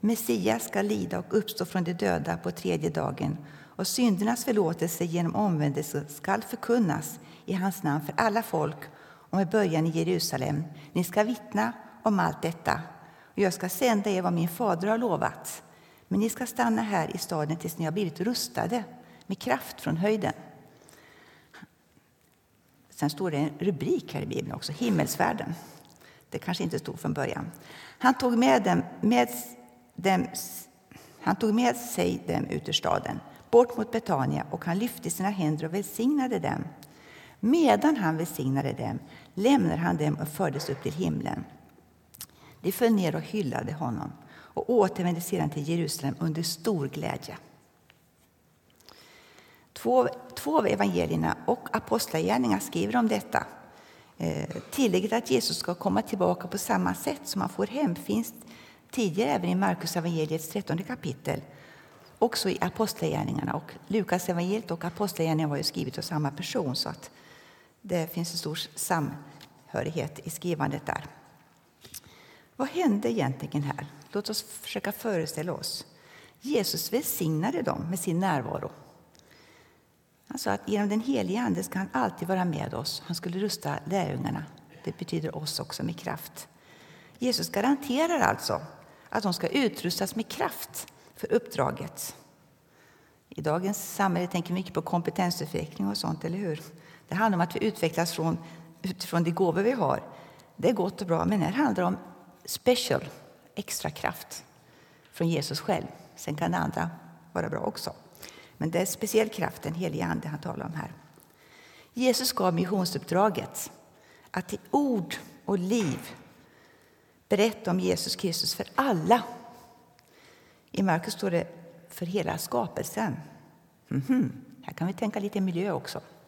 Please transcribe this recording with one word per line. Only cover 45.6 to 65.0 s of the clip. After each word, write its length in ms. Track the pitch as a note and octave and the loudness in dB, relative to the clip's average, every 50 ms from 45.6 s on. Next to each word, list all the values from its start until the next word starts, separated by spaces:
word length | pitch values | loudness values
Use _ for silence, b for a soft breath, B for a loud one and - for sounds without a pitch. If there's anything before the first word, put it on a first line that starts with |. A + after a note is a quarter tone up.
| C#3+ D3 | -2 0
Jerusalem 460 | E3+ E3+ E3+ D3+ - - C#3+ C#3 C#3 - | 0 0 0 -2 -4 -2 -2 -4 -2 -2
under 240 | E3 E3 D3+ E3 E3 | -2 -2 0 0 -2
stor 460 | - - - - - G#3+ E3+ C#3 C3+ | -4 -4 -2 0 0 0 2 0 -2
glädje. 480 | C3+ D3 D3+ - - - - - - - - - - - _ _ _ _ _ _ - _ _ _ _ _ _ _ _ _ _ _ _ _ _ _ _ _ B B B B B B B B B B B B B B B B B B B | -4 -4 -4 -4 -4 -4 -6 -10 -14 -14 -16 -20 -20 -20 _ _ _ _ _ _ -20 _ _ _ _ _ _ _ _ _ _ _ _ _ _ _ _ _ B B B B B B B B B B B B B B B B B B B
Två, 360 | - - A3+ B3 B3+ A#3+ - - - - - - | -4 0 4 6 6 6 4 2 -4 -14 -12 -12
två 240 | - - D4 D4+ D#4 | -6 -4 2 4 4
av 80 | A3+ | 4
evangelierna 720 | G3 - F#3 G3+ G3+ F3 F3 F3 D#3+ E3 D#3+ D#3+ - - - - | 4 4 4 4 2 4 2 2 2 2 2 2 2 0 0 0
och 300 | - A#3 - - - - | 0 0 0 -2 -2 -2
apostlagärningarna 840 | A3+ - - - A#3 - - - D#3+ E3 F3+ G#3+ B3 B3+ A#3+ G#2 F#2+ | -2 0 0 0 0 0 0 -2 0 2 2 2 2 4 4 2 2
skriver 360 | - - - E3+ F3+ G3+ A3+ | 0 -2 -2 -2 0 2 2
om 120 | B3 A#3 A3 | 2 4 4
detta. 380 | A3 G#3 - - - - - - - - - B B B B B B B B B B - | 2 0 -2 0 0 0 0 0 -12 -16 -18 B B B B B B B B B B -4
Eh, 300 | - - - - - - - - - - | -2 -2 -2 -2 -4 -6 -8 -10 -10 -8
tillägget 420 | - - C4+ A3+ F3+ F#3 F#3 G#3+ A#3 | 0 4 4 6 6 4 2 2 0
att 180 | A#3+ A3+ - | 0 0 2
Jesus 280 | C3 B2 - - D#3+ - | 2 2 4 2 -2 -2
ska 160 | - - F3 | -2 -4 -4
komma 280 | E3+ - G3 F#3 G#3 A3+ | -2 0 2 2 2 0
tillbaka 460 | - - G3 F#3 F3+ F3+ F3+ F3+ F3+ | 0 0 2 4 4 4 2 -2 -6
på 100 | - G3+ | -6 -6
samma 360 | - - A3 F#3+ F3+ F3 F#3 | -2 0 2 2 2 2 0
sätt 260 | - - - D4 C#4 - | 0 -2 -4 -4 -4 -6
som 160 | - - G3+ | -6 -2 -2
han 100 | F#3 F3+ | -2 -2
for 160 | - - G3 | 0 -2 -2
hem 280 | G#3 A3 C4+ D4+ A3+ E3+ | -2 0 0 0 0 0
finns 400 | - - - G3+ A3 A#3 - - - - B B B B B B B B B | -2 -2 0 0 0 0 -2 -6 -16 -18 B B B B B B B B B
tidigare 400 | - - F#3+ F#3+ D3+ F3+ A#3 C4+ | -2 0 0 2 2 2 2 2
även 180 | D4 - F3 F3 | 2 2 2 2
i 60 | F3+ | 2
Markus 420 | F3+ G3 F#3+ F3+ F3+ - D#3+ - | 2 2 2 2 0 -2 -4 -2
evangeliets 520 | F3+ D#3+ F3 E3+ E3 D#3 D#3 D#3+ D#3+ D#3 - | 0 0 0 2 0 0 0 0 -4 -4 -4
trettonde 340 | - G#3 G3 - D#3+ E3 F#3+ | -6 -6 -2 -2 -2 -4 -2
kapitel, 580 | - B3 - - - - - - - - - - B B B B B B B B B B B B B B B | -6 -8 -6 -6 -6 -6 -4 -4 -4 -4 -4 -6 B B B B B B B B B B B B B B B
också 320 | - A#3+ - - - G3 | 0 2 2 0 0 0
i 80 | - - | 0 0
apostlagärningarna. 960 | - F3+ - - - G3 - - - D#3+ D#3 - - - - - - - - | 0 -2 0 0 0 0 0 -2 -2 0 0 0 0 -2 -2 -2 -2 -2 -4
Och 180 | D3+ - - - - - | -4 -6 -10 -16 -18 -8
Lukas 420 | - F#3+ A3 G3 - F3+ F3+ F3 - | -2 0 0 2 2 0 0 0 0
evangeliet 420 | F3+ E3+ F3 F3+ G3 A3 G#3+ F3+ | 0 0 0 0 0 -2 -2 -4
och 140 | F3 E3+ - | -6 -4 -4
apostlagärningarna 640 | F3 E3+ - | -6 -4 -2